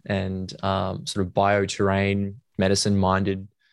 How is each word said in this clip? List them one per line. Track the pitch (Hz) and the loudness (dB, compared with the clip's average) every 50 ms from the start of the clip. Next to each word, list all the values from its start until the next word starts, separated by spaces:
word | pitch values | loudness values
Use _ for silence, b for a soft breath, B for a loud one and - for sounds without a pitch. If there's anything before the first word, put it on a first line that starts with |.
| _ - | _ -4
and, | 104 95 95 95 95 95 95 90 - - - | -2 -2 -2 -2 -4 -6 -8 -8 -10 -6 -2
um, | 98 95 95 95 95 98 104 - | -2 0 0 -2 -2 -4 -6 -8
sort | - - 101 95 90 | -6 -4 -2 -4 -2
of | - | 0
bioterrain | 101 98 101 101 101 98 95 - - 104 98 98 98 98 98 98 98 101 98 101 120 - _ _ - | 2 2 4 4 2 0 -2 -2 0 0 2 2 2 2 2 0 0 -2 -4 -6 -12 -18 _ _ 0
medicine | 95 95 101 101 - 104 101 98 | 2 2 2 2 2 2 2 2
minded | 95 92 95 95 98 98 98 95 98 98 - _ _ _ | 2 2 2 2 2 0 -2 -4 -6 -12 -18 _ _ _